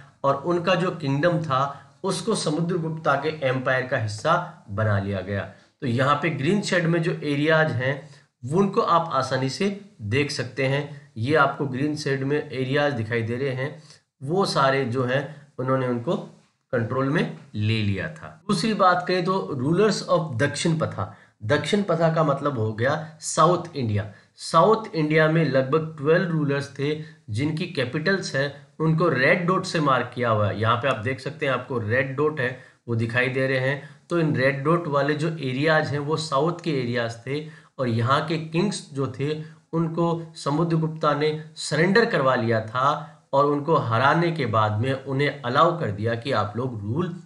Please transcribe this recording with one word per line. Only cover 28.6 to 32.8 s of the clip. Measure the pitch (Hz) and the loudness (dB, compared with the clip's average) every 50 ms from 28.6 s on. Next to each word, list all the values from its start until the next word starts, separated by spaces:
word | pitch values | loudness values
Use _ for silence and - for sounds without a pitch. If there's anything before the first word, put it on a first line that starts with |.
| - _ _ - | -18 _ _ -2
उनको | 156 160 160 160 180 170 | 0 2 2 4 4 2
red | 131 123 127 151 185 190 170 | 4 4 4 4 4 2 0
dot | 170 190 185 - | 0 0 0 -2
से | - - 165 | -2 -2 0
mark | 151 139 131 123 120 117 - | 2 2 2 0 0 -4 -4
किया | 127 120 117 | -2 0 0
हुआ | 110 107 104 | 2 2 2
है। | 98 92 101 | 0 0 0
यहाँ | 110 110 120 | 0 0 2
पे | 117 127 | 2 0
आप | 139 127 113 104 | -2 -2 -2 -4
देख | 127 135 131 | -6 -6 -6
सकते | - 147 - - 151 | -8 -10 -8 -4 -2
हैं | 139 131 | -2 -2
आपको | 123 127 - 135 117 | -2 -4 -6 -6 -4
red | 104 104 117 131 135 139 135 | -2 0 0 0 0 0 -2
dot | 135 151 151 156 156 | 0 0 0 0 -2
है | 123 123 127 - - - _ _ | -2 -4 -4 -8 -14 -20 _ _